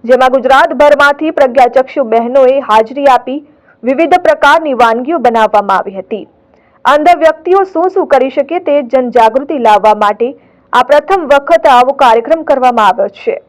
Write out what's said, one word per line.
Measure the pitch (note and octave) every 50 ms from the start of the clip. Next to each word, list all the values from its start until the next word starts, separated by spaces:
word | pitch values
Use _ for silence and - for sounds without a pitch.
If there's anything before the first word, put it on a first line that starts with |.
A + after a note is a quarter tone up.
| -
જેમાં | A3+ B3+ B3 C4 C4 B3
ગુજરાતભરમાંથી | C4+ A#3+ C4 C4 C4+ D#4+ E4 D4+ B3 D4 D4 D4 C#4 C#4+ C#4+ C#4+ C#4+ D#4 D#4 D#4+ -
પ્રજ્ઞાચક્ષુ | C#4 B3+ A#3 C4+ B3 A#3+ A#3+ C4+ C4 B3+ - D4 C4+ A3
બહેનોએ | A3 A#3 A#3 A#3+ B3+ C#4 C4 B3+ C4+ C#4 C4 -
હાજરી | G#3+ A3 A3+ A3 B3 C#4+ C#4 C4+ B3+
આપી | A#3+ B3 - C4 D4+ D4+ _ _ _ _ _ _ _
વિવિધ | - A#3+ C4+ B3+ E4 C#4+ F4+ F4+ F4+
પ્રકારની | E4 D4+ D4 - C#4 D4 E4 D#4+ D4+ C4 A3+
વાનગીઓ | A#3+ A3+ A3+ A#3 B3+ C4+ E4+ E4
બનાવવામાં | A#3 B3 A3+ A3+ A3 G#3+ - G#3 G3+ G3 G3 F3+
આવી | - G3+ F#3+
હતી. | F#3+ F#3 _ A3+ G3 F3 _ _ _ _ _ _ _ _ _ _ _ _
અંધ | A#3+ C#4+ D4 D4+ F4 F4 D#4
વ્યક્તિઓ | D#4+ D#4+ D#4+ D#4+ - F4+ F4+ G4 G4 F#4+
શું | - E4 E4+ F#4 F#4+
શું | G4+ E4 -
કરી | C#4+ C4 C4 C4+ C4
શકે | D4+ C4+ C#4 D#4+ F4 F4
તે | D#4+ C#4+ D4 C#4 A3+
જનજાગૃતિ | - C4 B3+ B3 - B3 A3+ A3 G#3+ C4+ C#4+ C#4+ D#4+ C#4
લાવવા | A#3 A3 G#3 G3+ F#3+ G#3+ A3 G#3
માટે | G#3 G3+ G#3 G#3 A#3 B3+ C#4 _ _ _ _ _ _ _
આ | - - - -
પ્રથમ | D4 D4+ D4 - F#4+ G4 E4 B3
વખત | C#4+ C#4 C#4 - E4+ E4 E4 D#4
આવો | C4 A#3+ B3+ B3+ C4+ -
કાર્યક્રમ | C#4+ A#3+ A3+ A#3 A#3 C#4 D#4+ E4 D#4
કરવામાં | - C#4+ C4 B3 B3+ A#3+ A#3 G#3+ G3
આવ્યો | F#3 - - G3+ -
છે. | - - A#3 G3 - _